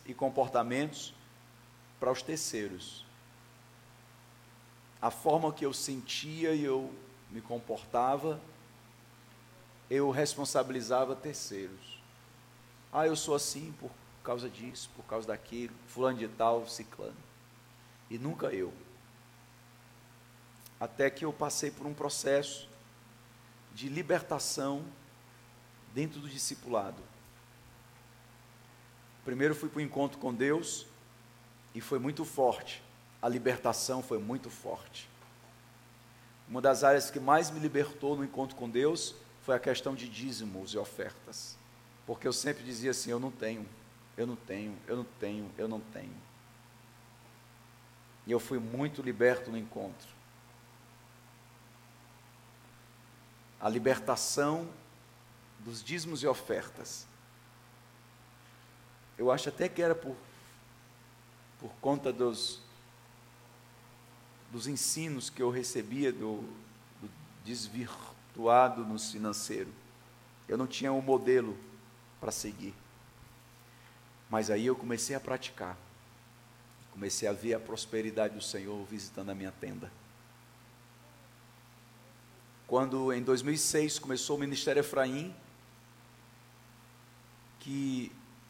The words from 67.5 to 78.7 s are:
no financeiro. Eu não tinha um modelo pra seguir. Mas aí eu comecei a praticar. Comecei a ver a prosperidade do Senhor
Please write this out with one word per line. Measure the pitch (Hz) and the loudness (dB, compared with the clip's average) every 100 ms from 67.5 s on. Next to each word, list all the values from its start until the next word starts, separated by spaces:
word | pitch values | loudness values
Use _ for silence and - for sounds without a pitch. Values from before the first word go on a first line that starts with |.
| 120 107 120 113 - - - - - 113 123 127 117 | -8 -6 -6 -8 -10 -14 -16 -16 2 8 10 10 4
no | 110 110 | -4 -4
financeiro. | - 107 107 104 - 107 - - - - - - - - - | -4 -4 -4 -4 -4 -4 -6 -10 -20 -20 -20 -20 -20 -20 -4
Eu | 120 | -2
não | 131 | 0
tinha | - 135 | -2 0
um | 135 | 2
modelo | 135 127 127 127 110 98 - - - - - - | 4 4 8 6 4 -6 -12 -20 -20 -20 -20 -8
pra | 104 | -6
seguir. | - 107 98 98 - - - - - - - - - - - - - - - - | -4 -8 -8 -10 -12 -20 -20 -20 -20 -20 -20 -20 -20 -20 -20 -20 -20 -20 -20 -2
Mas | 110 107 | 0 2
aí | 104 123 | 2 4
eu | |
comecei | 127 117 117 - | 2 0 -2 -2
a | 135 | -4
praticar. | 131 127 - - 90 92 - - - - - - - - - - - | -4 -4 -6 -8 -10 -10 -16 -20 -20 -20 -20 -20 -20 -20 -20 -20 -20
Comecei | 98 98 - 104 | -6 -4 0 0
a | |
ver | 98 113 | 0 0
a | 110 | -2
prosperidade | 110 113 - 110 110 110 107 | -2 -8 -4 -2 -2 0 0
do | 104 | -2
Senhor | - 101 98 | -8 -6 -6